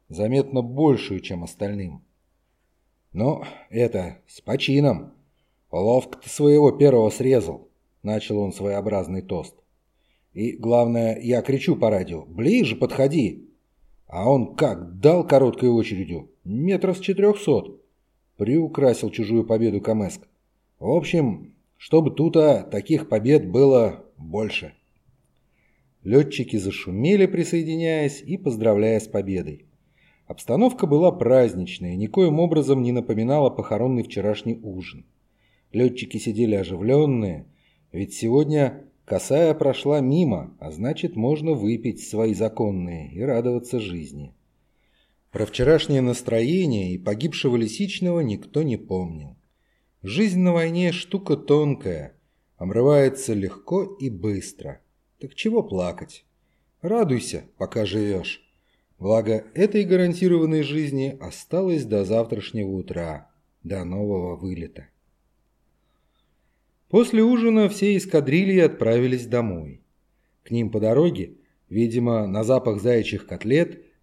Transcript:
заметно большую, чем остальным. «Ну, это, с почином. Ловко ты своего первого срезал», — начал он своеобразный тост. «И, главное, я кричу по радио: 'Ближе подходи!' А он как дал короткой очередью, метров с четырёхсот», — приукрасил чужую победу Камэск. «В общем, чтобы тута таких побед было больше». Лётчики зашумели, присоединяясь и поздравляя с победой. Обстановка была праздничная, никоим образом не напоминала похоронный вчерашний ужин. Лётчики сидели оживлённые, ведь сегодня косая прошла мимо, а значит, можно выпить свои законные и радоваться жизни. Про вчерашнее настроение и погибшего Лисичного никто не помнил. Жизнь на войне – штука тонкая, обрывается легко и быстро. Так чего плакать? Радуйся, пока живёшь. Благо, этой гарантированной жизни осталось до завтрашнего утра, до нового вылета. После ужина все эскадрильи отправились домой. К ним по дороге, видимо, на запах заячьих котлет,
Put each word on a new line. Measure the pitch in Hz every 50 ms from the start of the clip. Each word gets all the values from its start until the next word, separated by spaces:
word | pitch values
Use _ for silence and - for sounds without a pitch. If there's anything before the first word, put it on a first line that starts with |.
| _ _
заметно | 78 82 104 113 127 139 135 135 131 127
большую, | 120 120 127 139 160 151 131 104 - - 98 90
чем | - - 98 87 85
остальным. | - - - 101 101 104 101 95 87 71 - _ _ _ _ _ _ _ _ _ _ _ _ _ _ _ _ _ _ _ _ _ _
«Ну, | - 87 110 139 156 - - - - - - _
это, | - 113 120 113 98 98 90 90 - - _
с | _ - -
почином. | _ - 107 - - - 135 139 147 139 110 - - - - _ _ _ _ _ _ _ _ _ _ _
Ловко | - 85 95 110 123 127 123 - - -
ты | - -
своего | - - 147 147 147 151 147 135
первого | 131 147 143 143 127 117 110 107
срезал», — | - - 113 131 135 120 85 82 69 - - _ _ _ _ _ _ _
начал | - 104 107 107 - - 107 104
он | 101 95
своеобразный | 90 - 98 101 101 101 98 110 104 98 90 85 92 95
тост. | 90 - 98 90 87 - _ _ _ _ _ _ _ _ _ _ _ _ _ _ _ _ _
«И, | 92 107 117
главное, | - - 107 117 117 120 120 117 117 117 113 113 110 -
я | 120 117 123 117
кричу | 113 - 135 135 - 185 147
по | 101 120 110
радио: | 104 95 92 87 85 78 76
'Ближе | - 87 90 117 160 226 247 196 110 107
подходи!' | 87 127 120 - - 131 139 156 165 117 90 - - - - _ _ _ _ _ _ _ _ - _ _
А | - - 90 98 123
он | 143 131 113 - -
как | - 156 131 98 85 87 87 87 95
дал | 110 151 170 175 -
короткой | - 147 135 135 120 117 - 127 123
очередью, | 120 113 104 - 107 95 92 73 85 - - - _ _ _
метров | 87 104 123 156 185 196 180 - 185 180
с | 185
четырёхсот», — | - - 190 190 202 208 208 202 - - 135 101 - - - - _ _ _ _ _ _ _ _ _ _ _ -
приукрасил | 101 104 135 165 160 151 156 143 139 127 113 - 117 104
чужую | - - 110 101 117 117 110
победу | 117 113 110 113 110 98 101
Камэск. | 101 110 110 107 101 87 - - - _ _ _ _ _ _ _ _ _ _ _
«В | 78 98
общем, | 143 175 147 - - 170 143 120 90 73 - - _ _ _ _ _
чтобы | _ - - 156 160 156 -
тута | - - 156 170 165 160 151 151 131 98
таких | - - - 104 - - 160 - - -
побед | 110 107 104 123 151 147 95 90
было | 90 123 139 139 135 123 113 98 80 - - - _
больше». | - 76 82 82 104 110 101 - - - - - _ _ _ _ _ _ _ _ _ _ _ _ _ _ _ _ _ _ _ _ _ _ _ _ _ _
Лётчики | 92 113 143 151 147 - - 120 - -
зашумели, | 104 92 98 92 - - - 90 101 123 170 208 196 190
присоединяясь | 190 190 170 165 170 175 170 165 156 160 165 165 165 160 156 147 139 147 -
и | - - 180 196
поздравляя | - 143 117 107 110 113 104 101 107 110 113 107
с | - -
победой. | - 104 95 98 98 90 80 76 73 - _ _ _ _ _ _ _ _ _ _ _ _ _
Обстановка | _ - - - - 117 165 233 254 254 - 196
была | 156 143 147 175 180
праздничная, | 185 - 113 117 127 131 123 110 87 92 90 90 - - 90 87 90
никоим | 92 107 107 - 196 185 165 147 156
образом | 175 170 - 156 139 131 139 131
не | 120 120
напоминала | 123 123 120 - 113 107 110 123 143 151 139 120
похоронный | - - 101 - 107 104 120 131 131 117 110
вчерашний | - - 101 95 104 104 - - 113 117 113
ужин. | 113 107 92 92 87 - - - - _ _ _ _ _ _ _ _ _ _ _ _ _
Лётчики | - 107 127 127 123 - 110 - - 107
сидели | - 120 101 107 120 110 107
оживлённые, | 98 95 85 92 82 98 117 135 147 151 143 131 117 107 95 82 - - - _ _ _ _ _ _ _ _
ведь | - 85 98 95 -
сегодня | - 117 113 123 143 151 143 151 147 139 123 - - - _ _ _ _
косая | - 101 90 - - 131 151 170 160 151
прошла | 156 151 139 123 - - 139 147 151
мимо, | 131 127 143 170 180 135 101 80 64 - - _
а | - 78
значит, | 78 82 107 135 156 - - - -
можно | 110 110 131 156 151 151 165
выпить | 156 120 101 107 120 120 117 123 - - -
свои | - - 104 113 110 104
законные | 92 110 107 - - 117 104 98 92 87 87 85 82 78 -
и | - 87
радоваться | 120 143 123 117 120 123 123 120 - - - 120
жизни. | 104 95 87 82 76 71 73 73 71 65 _ _ _ _ _ _ _ _ _ _ _ _ _ _ _ _ _ _ _ _
Про | - 101 110
вчерашнее | - - - 127 139 160 151 - - 143 135
настроение | 127 123 120 - - - 117 113 117 135 175 190 185 151 117 104 92 90
и | 90 90
погибшего | - 107 104 110 143 165 143 - - 135 120
Лисичного | 117 113 110 - - 202 202 - - 185 175 175 170
никто | 151 113 101 95 - - - 147
не | 160 143 113
помнил. | 101 - - 95 92 90 85 80 76 73 71 - _ _ _ _ _ _ _ _ _ _ _ _ _
Жизнь | - 95 107 165 220 214 180 180
на | 180 180
войне – | 170 170 165 165 165 175 180 175
штука | 175 175 - - - 190 196 - 180
тонкая, | 170 - - 143 151 151 147 131 - - 98 85 78 - - - _ _ _ _ _ _ _ _
обрывается | _ 87 92 - 113 127 143 147 143 135 131 131 - - - 110
легко | 101 95 92 - - _ - 175 196
и | - 95 - - 139 131
быстро. | 107 87 92 107 101 95 - - - - - 78 69 - _ _ _ _ _ _ _ _
Так | 143 135 -
чего | - - 220 226 226 -
плакать? | - 98 92 90 87 85 - - - - - _ _ _ _ _ _ _ _ _ _ _ _
Радуйся, | - 175 220 233 214 151 127 113 - - - 80 - - _
пока | _ 95 92 - 113 107
живёшь. | 92 92 107 104 104 98 90 85 - - - _ _ _ _ _ _ _ _ _ _ _ _
Благо, | 90 98 110 113 110 110 110 107 - - -
этой | 151 196 202 - 208 202
гарантированной | 175 185 180 180 175 170 175 185 180 175 165 160 156 156 156
жизни | 147 135 147 156 151 143 135 135 131 139 139 135
осталось | 127 127 - - - _ - 175 190 185 170 147 123
до | 104 107 101 98
завтрашнего | 92 110 113 117 113 117 107 - - - 110 101 95
утра, | 98 92 90 - 92 87 85 82 76 71 - _ _ _ _ _ _ _ -
до | 82 98 95 87
нового | 87 90 101 104 104 101 92 90 90 85
вылета. | 87 90 95 92 85 82 71 - - - _ _ _ _ _ _ _ _ _ _ _ _ _ _ _ _ _ _ _ _ _ _ _ _ _ _ _ _ _ _ _ _ _ _ _ _ _ _ _ _ _
После | - 214 240 233 - 220
ужина | 220 233 247 226 226 233 220 220 214 196
все | 208 - 196 208 202
эскадрильи | 185 190 - - 156 139 127 139 180 196 190 190 185
отправились | 165 143 - - 117 113 117 123 123 127 127 123 117
домой. | 110 120 120 117 107 90 82 78 71 - - _ _ _ _ _ _ _ _ _ _ _ _
К | _ -
ним | 117 117 117 117
по | 113 107
дороге, | 107 110 117 139 165 175 151 95 87 - - _ _ _ _ _ _ _
видимо, | 92 107 117 113 113 123 120 120 117 110 104
на | 98 95 107 113
запах | 113 131 131 - 120 104 104
заячьих | 98 123 120 113 104 - 107 92 -
котлет, | - 92 85 - 110 131 156 131 - - - - _ _ _